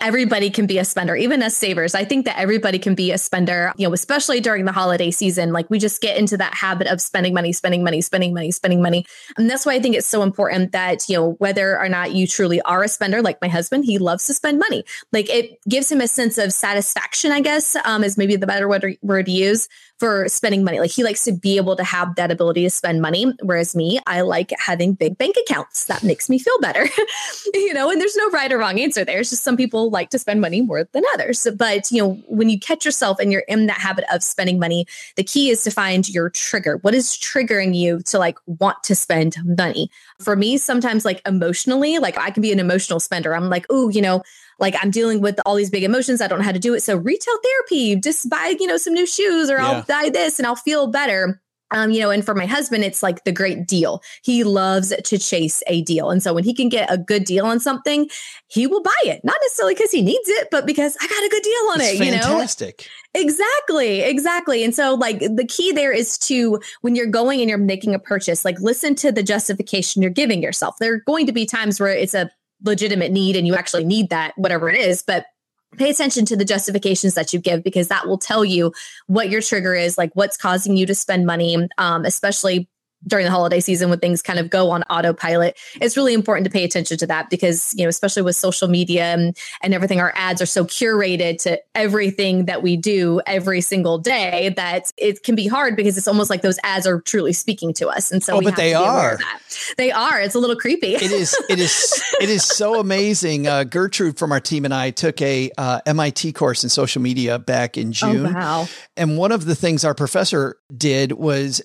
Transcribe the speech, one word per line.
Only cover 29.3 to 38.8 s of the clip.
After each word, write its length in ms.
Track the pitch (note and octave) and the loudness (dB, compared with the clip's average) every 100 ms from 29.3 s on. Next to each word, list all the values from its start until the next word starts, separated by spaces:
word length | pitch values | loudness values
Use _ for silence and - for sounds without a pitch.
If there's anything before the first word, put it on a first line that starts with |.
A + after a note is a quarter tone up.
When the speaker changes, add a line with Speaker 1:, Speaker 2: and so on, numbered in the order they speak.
| A#3+ | -2
Speaker 1:
some 120 | - B3 | 0 0
people 340 | B3 A3 A3+ | 2 0 0
like 180 | G3 - | 0 -2
to 100 | B3+ | -4
spend 220 | - G#3+ | 0 0
money 200 | F3 F#3 | 2 0
more 220 | B3 D3+ | 0 0
than 200 | E3+ C4+ B4 | -2 0 0
others. 340 | B4+ - A#3 A#3 G#3 | 0 -2 -2 -2 0
But, 340 | A#3 G#3 - | 0 0 0
you 100 | A#3 | 0
know, 120 | G3 F#3+ - | 2 -2 -4
when 220 | G#3+ A3+ | 2 2
you 100 | G3+ | 2
catch 240 | - D#4+ | 0 -2
yourself 360 | D4+ - A3 G3 | 0 0 0 2
and 120 | G3+ | 2
you're 140 | G3 - | 0 0
in 200 | G#3+ G#3+ | 2 2
that 100 | F#3+ | 0
habit 260 | G3 F#3+ - | -2 -2 -2
of 100 | F3+ | -2
spending 360 | - - F3+ F3+ | -2 -2 0 2
money, 280 | E3+ F3 F3 - - - | 2 0 -2 -8 -8 -6
the 80 | |
key 280 | G3 C#4+ C#4 | -2 2 2
is 120 | A3+ | 2
to 80 | A3 | 0
find 380 | G#3 F#3+ F#3 G3 | 0 2 2 0
your 200 | F3 E3+ | -2 -2
trigger. 480 | - - G#3+ F3 - | -4 -4 -2 -2 0
What 120 | G3+ B3 | 2 2
is 160 | B3 | 2
triggering 600 | - - C#4 A#3 G#3 F#3+ | -4 -4 -2 0 0 2
you 280 | F3+ F3 E3+ | 2 2 0
to, 160 | - G3+ | -2 0
like, 180 | E3+ - - | 0 -2 -8
want 380 | E3 G3 - | -2 0 0